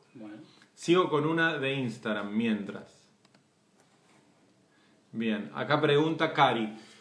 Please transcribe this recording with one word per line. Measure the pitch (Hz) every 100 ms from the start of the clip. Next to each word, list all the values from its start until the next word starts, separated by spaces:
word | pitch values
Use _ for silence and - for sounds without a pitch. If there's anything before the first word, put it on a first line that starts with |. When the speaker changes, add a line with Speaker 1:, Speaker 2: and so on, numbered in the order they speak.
| _
Speaker 1:
Bueno. | - 107 104 - - -
Speaker 2:
Sigo | - - 180 165
con | 151
una | 151 165 165 151
de | 135
Instagram | 139 123 104 113 104 101 107
mientras. | 117 107 98 101 - - _ _ _ _ _ _ _ _ _ _ _ _ _ _ _ _ _ _ _ _ _
Bien, | 110 113 104 101
acá | - 120 147
pregunta | 147 143 160 160 156
Cari, | - 139 117 110 107 - -